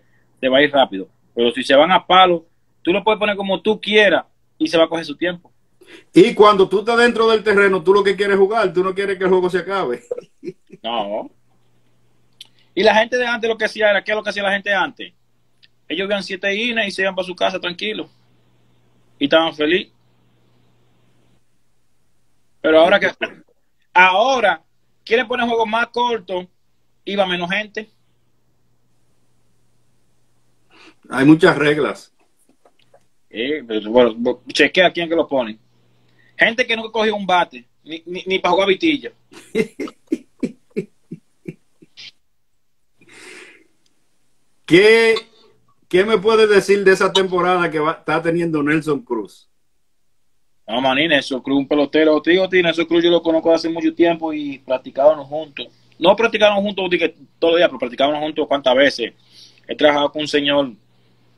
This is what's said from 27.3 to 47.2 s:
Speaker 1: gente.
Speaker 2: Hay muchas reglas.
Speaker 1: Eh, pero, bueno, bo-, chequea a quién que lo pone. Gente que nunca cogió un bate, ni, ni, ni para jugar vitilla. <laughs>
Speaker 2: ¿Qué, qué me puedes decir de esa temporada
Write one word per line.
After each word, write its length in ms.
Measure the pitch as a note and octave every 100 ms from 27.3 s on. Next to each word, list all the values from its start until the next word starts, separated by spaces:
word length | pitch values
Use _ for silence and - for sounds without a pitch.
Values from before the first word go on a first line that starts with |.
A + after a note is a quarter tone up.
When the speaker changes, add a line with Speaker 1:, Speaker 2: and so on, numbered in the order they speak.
| F3 F3
Speaker 1:
gente. 380 | G3 G#3+ G#3+ G#3+ _ _ _ _ _ _ _ _ _ _ _ _ _ _ _ _ _ _ _ _ _ _ _ _ _ _ _ _ _ - _ -
Speaker 2:
Hay 160 | B2 C#3+
muchas 320 | D#3+ F3+ D3+
reglas. 560 | D3 D3+ A2+ F#2+ - _ _ _ _ _ _ _ _ _ _ _ _
Speaker 1:
Eh, 360 | G#2+ C3 D3+ A#2
pero, 240 | A2 G#2
bueno, 220 | A#2+ A#2 A2+
bo-, 280 | B2 A#2+ -
chequea 400 | - C#3+ F#3 E3+
a 60 |
quién 160 | E3+ E3
que 60 | E3
lo 120 | C#3+
pone. 320 | C3+ A2+ A2 _ _ _ _ _ _ _ -
Gente 280 | F#3+ A#3 A#3+
que 120 | A3+
nunca 140 | A3
cogió 260 | A3+ G#3+ G#3
un 100 | F#3
bate, 400 | F3+ E3+ B2 - _
ni, 180 | C#3+ D#3+ E3+
ni, 180 | F3+ F#3+
ni 140 | F#3+
para 140 | F3+
jugar 160 | F3+ G3
vitilla. 420 | - E3 C#3+ A#2 _
<laughs> 40 | _ - - A3 G#3+ _ - - _ - _ _ - - _ G3+ - _ _ - _ _ - - _ _ _ - - _ _ _ _ _ _ _ _ _ _ - - - - - _ _ _ _ _ _ _ _ _ _ -
Speaker 2:
¿Qué, 500 | E3+ G#3+ A3+ A3+ A3 - _ _ _ _ _ _
qué 180 | F3+ G#3
me 140 | G#3+
puedes 280 | G#3 A3 G#3+
decir 360 | G3+ F#3+ G3+
de 80 | F#3+
esa 200 | F#3+ F#3+
temporada 600 | F#3